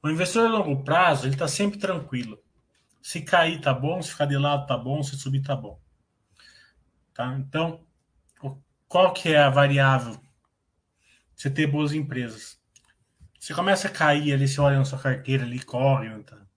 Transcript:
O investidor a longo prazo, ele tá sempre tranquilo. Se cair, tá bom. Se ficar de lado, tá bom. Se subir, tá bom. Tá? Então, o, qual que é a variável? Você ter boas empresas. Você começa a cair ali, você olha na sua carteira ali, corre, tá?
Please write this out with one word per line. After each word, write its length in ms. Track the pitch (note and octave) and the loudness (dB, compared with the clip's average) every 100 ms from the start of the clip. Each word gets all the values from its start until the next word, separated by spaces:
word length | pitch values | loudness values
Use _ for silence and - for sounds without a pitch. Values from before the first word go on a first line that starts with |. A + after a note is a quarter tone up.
O 80 | D3+ | -2
investidor 380 | D#3+ F3+ A3+ A3+ | -2 0 2 2
a 100 | A3 | 2
longo 260 | D#3+ C3+ | 0 -4
prazo, 440 | C3+ E3 F3+ C#3 C3 | 2 4 4 2 0
ele 100 | C#3 | -2
tá 100 | D3+ | -2
sempre 320 | - G3+ G3+ | -2 -2 -2
tranquilo. 580 | F#3+ F3 C#3 B2 A2+ G#2+ _ _ _ _ _ _ | -6 -6 -6 -8 -8 -14 _ _ _ _ _ _
Se 200 | - E3+ | -12 -12
cair, 400 | C#3 F3+ E3 D3+ | 2 4 4 0
tá 120 | C#3 | -2
bom. 280 | B2+ C#3+ F3+ | -2 -2 -4
Se 100 | - | -8
ficar 140 | - C#3+ | -4 -2
de 120 | C#3 | 0
lado, 300 | C#3+ C#3+ C#3 | 0 -2 -2
tá 100 | B2 | -4
bom. 240 | B2 D3 | -4 -4
Se 160 | C#3 - | -4 -8
subir, 240 | C3+ C3+ | -4 -4
tá 140 | C3+ C3 | -4 -6
bom. 240 | G#2+ - _ _ _ _ _ _ _ _ _ _ _ _ _ | -8 -18 _ _ _ _ _ _ _ _ _ _ _ _ _
Tá? 220 | - B2+ C3+ | -10 -6 -6
Então, 480 | C3 D#3+ E3 E3 _ _ _ _ _ _ | -6 -4 -4 -6 _ _ _ _ _ _
o, 160 | C3+ - _ _ _ | -12 -12 _ _ _
qual 280 | F3 F#3 | 4 4
que 200 | F3+ E3+ | 2 2
é 40 | D3+ | 6
a 120 | C#3+ | 6
variável? 680 | C3+ C#3 C#3 C#3 C3 A#2 A2+ _ _ _ _ _ _ _ _ _ _ _ | 6 4 6 4 4 -2 -14 _ _ _ _ _ _ _ _ _ _ _
Você 160 | _ C#3+ | _ -6
ter 180 | C#3 D3+ | 0 0
boas 260 | D3 D3 | 0 -2
empresas. 680 | D#3 C#3 B2+ A#2+ A2 - - _ _ _ _ _ _ - _ | -2 -4 -6 -8 -10 -18 -20 _ _ _ _ _ _ -20 _
Você 140 | - | -10
começa 340 | D3+ F#3 F#3+ - | -2 2 2 0
a 40 | |
cair 420 | - D3+ D3 D3 | 0 2 4 2
ali, 120 | C#3 C3+ | 2 0
você 140 | C#3 | 2
olha 180 | C#3+ C#3 | 2 4
na 80 | C3+ | 0
sua 140 | C3 | -2
carteira 440 | C3+ B2+ - C3 | -4 -4 -2 -2
ali, 180 | A#2+ B2 | -2 -8
corre, 460 | - B2 C#3 B2 A2 G#2+ | -8 0 2 2 -2 -12
tá? 140 | G2+ - _ | -18 -20 _